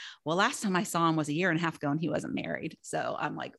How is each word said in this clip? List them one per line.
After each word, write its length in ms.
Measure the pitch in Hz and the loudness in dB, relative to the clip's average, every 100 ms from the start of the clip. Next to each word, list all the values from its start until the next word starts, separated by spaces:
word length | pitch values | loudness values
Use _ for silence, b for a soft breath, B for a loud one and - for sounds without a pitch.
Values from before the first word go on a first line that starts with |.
| B B | B B
"Well, 120 | 147 170 | -2 2
last 260 | 220 - | 2 2
time 120 | 208 | 0
I 80 | 185 | 2
saw 260 | 208 175 165 | 2 2 4
him 60 | |
was 140 | 160 147 | 4 2
a 40 | |
year 160 | 151 185 | 2 2
and 100 | 160 | 2
a 20 | |
half 140 | 165 156 | 0 -2
ago 160 | 143 | 0
and 80 | 151 | 0
he 80 | - | 0
wasn't 260 | - - | -2 -2
married." 420 | - - - 160 - | -4 -4 -4 -6 -10
So 340 | - 156 123 - | -6 -4 -2 -2
I'm 200 | 151 156 | -4 -4
like, 180 | - | -8